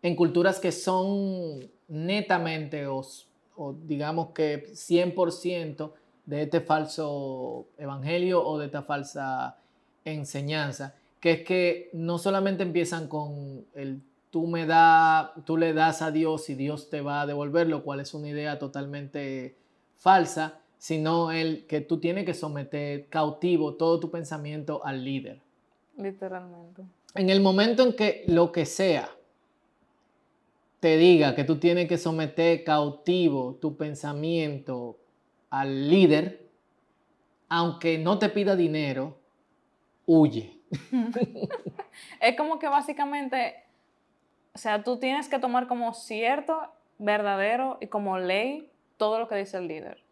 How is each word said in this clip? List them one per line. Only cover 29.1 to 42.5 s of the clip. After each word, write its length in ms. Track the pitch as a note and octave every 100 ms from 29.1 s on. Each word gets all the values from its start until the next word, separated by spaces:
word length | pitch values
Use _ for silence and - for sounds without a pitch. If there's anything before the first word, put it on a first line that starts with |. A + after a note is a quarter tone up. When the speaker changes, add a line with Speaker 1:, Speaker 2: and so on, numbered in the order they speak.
| - _ _ _ _ _ _ _ _ _ _ _ _ _ _ _ _
Speaker 1:
te 180 | E3+ D#3+
diga 360 | F3 F3 D3
que 100 | C3
tú 140 | C#3 D#3
tienes 300 | E3 F3 E3+
que 100 | E3+
someter 640 | E3+ D#3+ D#3 - E3 E3
cautivo 960 | E3 D3+ D3 C#3+ - F3+ E3+ C#3 B2+ C3+
tu 160 | D#3 D3
pensamiento 1200 | D3+ C#3+ D3 C#3+ D#3 E3+ D3+ C#3 C3+ B2+ A#2+ G#2+ _ _ _ _ _
al 400 | C3+ C#3 C3+ C#3+
líder, 580 | F#3 F3+ D3+ F#3 - - _ _ _ _ _ _ _ _ _ _
aunque 480 | E3+ E3+ D#3+ E3 D#3+
no 220 | D#3+ G#3
te 100 | G#3
pida 260 | G#3 G3+ F#3+
dinero, 600 | E3 D#3 D3 C3 C#3 - _ _ _ _ _ _ _ _ -
huye. 540 | E3 D3+ A2+ G#2+ - _
<laughs> 1500 | D#3 - B3+ A3+ A#3+ B3 - - B4+ - - - - - -
Speaker 2:
Es 160 | A3+ B3
como 220 | D4+